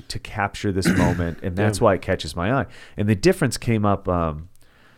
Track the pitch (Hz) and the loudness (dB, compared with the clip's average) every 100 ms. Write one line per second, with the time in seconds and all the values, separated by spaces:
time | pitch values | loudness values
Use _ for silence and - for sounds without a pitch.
0 | - - - - 101 - 104 95 90 92 | -8 -12 -8 -4 -4 -2 -4 0 2 2
1 | 87 85 85 78 92 87 104 98 110 92 | 2 2 -2 -4 -6 0 0 4 4 4
2 | - 92 82 87 92 135 - - - - | 0 -4 -4 -4 0 0 -2 -8 -12 -2
3 | 104 101 170 - 131 - - 110 104 98 | 0 4 2 2 0 -2 -2 0 2 0
4 | 95 87 82 76 82 - - _ - | 0 0 0 -4 -12 -20 -20 _ -20